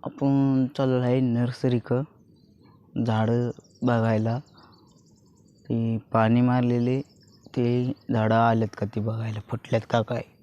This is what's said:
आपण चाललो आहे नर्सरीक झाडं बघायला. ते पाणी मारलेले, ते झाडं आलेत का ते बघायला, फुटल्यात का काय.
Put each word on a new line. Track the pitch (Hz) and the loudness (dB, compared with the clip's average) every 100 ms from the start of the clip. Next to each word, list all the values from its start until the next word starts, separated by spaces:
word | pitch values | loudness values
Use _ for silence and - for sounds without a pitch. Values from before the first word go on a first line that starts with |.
आपण | - - 139 139 139 131 127 - | -14 -4 0 2 2 2 0 -2
चाललो | 135 127 | 0 0
आहे | 123 127 | 2 2
नर्सरीक | 127 117 120 - 131 123 - 123 147 _ _ - _ _ - - _ - 117 | 2 0 -2 -2 0 0 0 -4 -4 _ _ -20 _ _ -20 -20 _ -4 0
झाडं | 110 110 120 120 - - _ | 2 2 0 -2 -6 -18 _
बघायला. | 123 117 113 110 110 120 - - - - _ _ _ _ _ _ - _ | 0 2 2 0 0 -4 -8 -20 -20 -20 _ _ _ _ _ _ -20 _
ते | - 117 113 113 - | -6 -4 -2 -4 -2
पाणी | 113 110 120 | 2 4 4
मारलेले, | 123 123 123 120 120 131 - - - - - | 4 2 0 0 0 -2 -6 -18 -20 -20 -10
ते | - 120 123 123 - - | -2 0 0 -2 -6 -4
झाडं | 117 107 | 0 2
आलेत | 113 113 113 110 - | 4 4 2 -2 -4
का | 107 | -6
ते | 110 | -4
बघायला, | 110 110 113 107 - | -4 -4 -6 -8 -8
फुटल्यात | 117 - 117 - | -12 -4 -4 0
का | 117 | -2
काय. | 110 117 - _ | -2 -6 -8 _